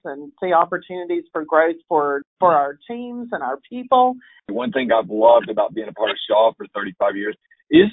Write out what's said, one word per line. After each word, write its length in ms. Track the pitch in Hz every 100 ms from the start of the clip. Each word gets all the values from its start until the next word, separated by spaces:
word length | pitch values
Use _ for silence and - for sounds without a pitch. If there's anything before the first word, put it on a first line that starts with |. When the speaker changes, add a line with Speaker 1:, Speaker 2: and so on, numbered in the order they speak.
Speaker 1:
and 280 | 170 139 147 -
see 80 | 185
opportunities 720 | 165 175 180 - 180 175 175 165
for 140 | 165 156
growth 320 | 156 165 165 -
for, 340 | 160 143 143 - -
for 140 | 180
our 240 | 156 143 147 -
teams 420 | 240 247 240 233
and 100 | 196
our 160 | 131 139 _
people. 480 | 247 254 254 254 254 _ _ -
Speaker 2:
One 220 | 104 123
thing 180 | 135 123
I've 180 | 113 90
loved 400 | 107 110 117 113
about 240 | 104 101
being 140 | 110 107
a 60 |
part 180 | 104 107
of 60 | 98 -
Shaw 220 | 104 113 -
for 100 | 101 104
thirty-five 400 | 101 92 101 101
years 220 | 104 107 _ _ -
is 160 | 156 208